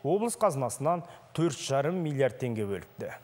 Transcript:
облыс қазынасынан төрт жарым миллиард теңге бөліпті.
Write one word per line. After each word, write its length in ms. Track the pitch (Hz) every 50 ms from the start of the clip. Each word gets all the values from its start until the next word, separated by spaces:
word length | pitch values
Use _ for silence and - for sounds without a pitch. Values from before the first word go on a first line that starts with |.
облыс 320 | - 139 175 208 226 240 226
қазынасынан 720 | - 220 202 147 135 131 117 - - 135 156 175 175 165 - - - - - -
төрт 240 | - 165 170 127 -
жарым 400 | - - 135 139 139 156 180 185
миллиард 400 | 170 151 143 135 135 127 - -
теңге 240 | 131 123 113 110 107
бөліпті. 480 | 98 98 90 82 - - - 107 85 - -